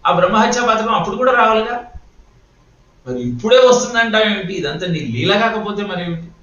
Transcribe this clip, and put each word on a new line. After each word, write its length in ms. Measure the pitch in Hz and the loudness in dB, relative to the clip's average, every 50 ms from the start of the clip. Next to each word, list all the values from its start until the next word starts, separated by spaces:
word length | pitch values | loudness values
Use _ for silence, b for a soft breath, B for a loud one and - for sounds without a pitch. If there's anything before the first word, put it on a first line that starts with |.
| _ | _
ఆ 40 | 170 | 0
బ్రహ్మహత్యా 540 | 175 170 180 185 208 214 233 247 240 - 247 | 2 2 2 2 2 2 0 0 0 -2 0
పాతకం 300 | 233 220 214 220 226 220 | 0 0 0 0 -2 -2
అప్పుడు 200 | 175 - 202 190 | -2 -2 -4 -4
కూడా 160 | - 254 254 | 0 0 2
రావాలిగా, 520 | 254 240 220 220 220 220 220 240 240 - - - - - - - _ - - _ _ - _ _ _ _ _ _ _ _ _ _ _ _ _ | 2 4 4 2 2 0 0 -2 -6 -8 -10 -12 -18 -20 -20 -20 _ -20 -20 _ _ -20 _ _ _ _ _ _ _ _ _ _ _ _ _
మరి 140 | 127 127 123 | -10 -8 -6
ఇప్పుడే 360 | 120 123 120 - - 226 247 | -4 -6 -6 -4 2 4 6
వస్తుందంటావేమిటి? 960 | 254 254 247 247 - - - - 233 233 220 214 220 220 214 202 190 185 170 - | 8 8 8 6 4 2 -2 0 0 0 2 2 2 2 2 0 -4 -6 -6 -6
ఇదంతా 340 | 175 160 143 151 170 185 | -6 -6 -6 -6 -6 -4
నీ 120 | 180 165 147 | -4 -4 -4
లీల 400 | 131 120 113 123 151 180 202 208 | -4 -6 -6 -4 0 0 0 2
కాకపోతే 440 | 226 226 220 214 208 208 202 202 202 | 0 0 -2 -4 -6 -6 -6 -6 -6
మరేమిటి? 480 | 190 180 175 175 175 170 165 - - - _ | -6 -6 -6 -6 -6 -8 -8 -10 -16 -20 _